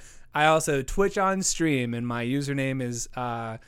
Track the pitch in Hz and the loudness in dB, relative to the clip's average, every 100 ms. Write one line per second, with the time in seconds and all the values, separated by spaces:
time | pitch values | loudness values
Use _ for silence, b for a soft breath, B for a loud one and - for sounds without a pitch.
0 | B B B 147 156 160 156 139 127 - | B B B 4 6 6 4 0 0 2
1 | 196 202 190 190 185 - 165 135 120 117 | 2 2 0 0 -2 0 2 2 0 -2
2 | 120 120 120 139 139 139 135 131 123 120 | -2 -2 -2 -2 -2 -2 -2 -2 -4 -6
3 | - - 123 117 113 113 | -8 -6 -6 -6 -6 -10